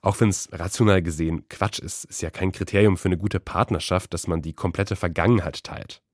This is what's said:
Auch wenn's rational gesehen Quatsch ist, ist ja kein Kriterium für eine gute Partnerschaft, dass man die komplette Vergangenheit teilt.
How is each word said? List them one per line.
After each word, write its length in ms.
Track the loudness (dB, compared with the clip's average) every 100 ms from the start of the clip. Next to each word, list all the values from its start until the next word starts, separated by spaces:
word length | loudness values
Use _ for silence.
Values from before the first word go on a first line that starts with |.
Auch 160 | 0 2
wenn's 300 | 2 2 -6
rational 500 | -6 -6 2 6 6
gesehen 440 | 2 -2 -2 -2 -6
Quatsch 300 | -4 -4 -4
ist, 280 | -10 -10 -10
ist 160 | -8
ja 80 | -8
kein 200 | -2 -4
Kriterium 460 | -2 -2 4 4 4
für 100 | 0
eine 120 | 0
gute 200 | 0 -2
Partnerschaft, 760 | -4 -2 0 0 0 -2 -2
dass 140 | -8 -2
man 160 | -4
die 100 | -4
komplette 440 | -4 -4 -2 -2 -2
Vergangenheit 680 | -2 2 4 4 0 -8
teilt. 400 | -12 -12 -14 -18 _